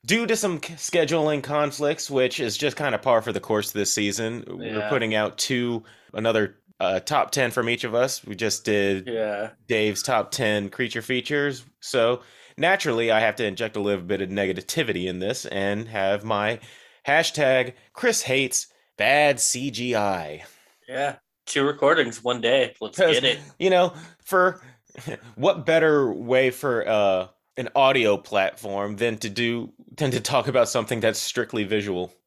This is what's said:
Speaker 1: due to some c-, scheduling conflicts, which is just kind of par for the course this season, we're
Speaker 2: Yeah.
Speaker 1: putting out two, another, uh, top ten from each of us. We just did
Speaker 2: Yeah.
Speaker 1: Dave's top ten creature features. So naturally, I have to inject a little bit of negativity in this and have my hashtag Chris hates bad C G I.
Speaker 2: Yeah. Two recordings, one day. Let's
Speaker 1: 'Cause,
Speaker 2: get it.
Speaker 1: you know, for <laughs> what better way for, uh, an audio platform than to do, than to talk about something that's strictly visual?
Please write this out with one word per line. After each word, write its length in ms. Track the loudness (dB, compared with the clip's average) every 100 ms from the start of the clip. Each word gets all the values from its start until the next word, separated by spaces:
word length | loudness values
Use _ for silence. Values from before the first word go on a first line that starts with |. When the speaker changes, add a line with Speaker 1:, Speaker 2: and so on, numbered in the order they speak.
| 0
Speaker 1:
due 200 | 0 0
to 100 | 0
some 260 | -2 -4
c-, 120 | -10
scheduling 680 | -10 -2 0 2 2 0 -2
conflicts, 680 | -2 -2 -2 -2 -2 -2 -2
which 280 | 0 2 0
is 160 | -4 -2
just 200 | -4 -2
kind 180 | -2
of 80 | 0
par 200 | 2 2
for 100 | 2
the 80 | -6
course 320 | 0 -2 0
this 200 | -2 -2
season, 520 | 0 -2 -2 -4 -6 -10
we're 320 | -12 -6 -6
Speaker 2:
Yeah. 100 | -2
Speaker 1:
putting 260 | 0 0
out 240 | 0 0 -2
two, 440 | -2 -2 -2 -4 -8 -20 _
another, 420 | -2 2 2 0 -4 _ _
uh, 200 | 0 0
top 300 | 0 0 0
ten 200 | 0 0
from 180 | 0 -2
each 160 | -2
of 100 | -2
us. 300 | 0 0 -2
We 100 | -10
just 300 | -4 -2 -2
did 420 | 0 2 2 0 -4
Speaker 2:
Yeah. 440 | -4 -4 -4 -8 _ _
Speaker 1:
Dave's 340 | 0 2 -2
top 280 | 0 0 -2
ten 360 | -2 0 0 -2
creature 340 | -6 -4 -4
features. 640 | -4 -4 -2 -2 -2 -6 -14 _
So 420 | -4 2 2 0 -6 -20 -20 -2
naturally, 540 | 2 2 2 0 4
I 80 | 4
have 160 | 4 0
to 80 |
inject 320 | -4 -2 -6 -2
a 40 |
little 240 | 0 0
bit 160 | -2 -4
of 100 | -2
negativity 760 | -2 -2 -2 -4 -2 -2 -2 -4
in 120 | -4
this 260 | -4 -6 -6
and 400 | -2 -2 -2 -4
have 360 | -2 0 0
my 340 | 0 0 0 -4 -10 -20 -20 _ 0
hashtag 680 | 2 2 0 2 2 0 -8 _
Chris 300 | -2 0 0
hates 440 | 0 0 0 -2 -6 _ _ -2
bad 420 | 2 4 4 2
C 320 | 0 -2 -6
G 240 | -4 -2
I. 500 | 0 0 -2 -6 -12 -16 _ _ _ -12
Speaker 2:
Yeah. 280 | -6 -6 -6 _ _ -6
Two 180 | -2
recordings, 580 | 0 2 4 4 2 -2
one 160 | -4 -2
day. 340 | 2 2 0 -4
Let's 180 | -10 2
Speaker 1:
'Cause, 160 | 2 4
Speaker 2:
get 40 |
it. 160 | 2 -2 -8 _
Speaker 1:
you 100 | 2
know, 220 | 4 4 0 -20 _
for 360 | -2 2 2 0 -18 _ _
<laughs> 400 | -14 -12 -12 -14 0
what 280 | 0 0
better 480 | 2 4 6 4 2
way 380 | -2 2 4 4
for, 380 | 0 -2 0 2
uh, 400 | 4 4 2 0 _ _ -10
an 120 | -4 4
audio 400 | 4 4 4 2
platform 800 | 0 0 0 -2 -8 -4 -4 -2
than 220 | -2 -2
to 100 | -6
do, 420 | -2 -2 -2 -8 _ -20 -4
than 140 | -2
to 80 | -2
talk 280 | 0 0 2
about 200 | 2 2
something 300 | 0 -2 0
that's 180 | 0 0
strictly 420 | -6 -4 -2 -2
visual? 500 | -2 -2 -2 -4 -6 _